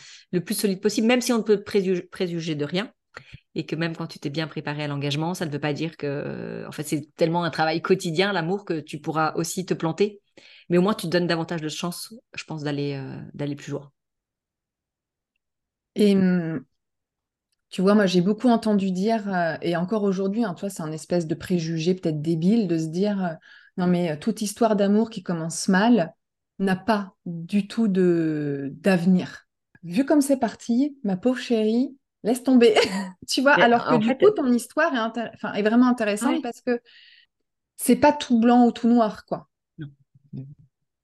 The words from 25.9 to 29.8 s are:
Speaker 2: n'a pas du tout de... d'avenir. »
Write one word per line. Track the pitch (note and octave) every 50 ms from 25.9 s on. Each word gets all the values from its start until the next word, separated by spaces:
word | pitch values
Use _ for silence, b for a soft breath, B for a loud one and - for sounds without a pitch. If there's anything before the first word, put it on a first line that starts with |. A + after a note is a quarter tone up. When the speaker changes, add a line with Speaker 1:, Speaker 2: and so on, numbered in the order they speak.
| B3 G3+ D#3+ E3 - _ _ _ _ _ _ _ _ -
Speaker 2:
n'a | F#3+ G3 F#3
pas | F#3 - - A3 G3+ G3 F#3 - _ -
du | F3+ E3+ E3+ E3+ E3+ - G#3 G3
tout | - - A#3 A3+ G#3
de... | F#3 F#3+ F#3 F3+ E3+ E3+ D#3+ D#3+ D#3 D3+ D3 C#3+ C#3+ C#3 C#3 C3+ -
d'avenir. » | - - G3 F#3+ F3 E3+ F#3+ F#3 F3+ C3 - - - _ _ _ _ _ _ _ _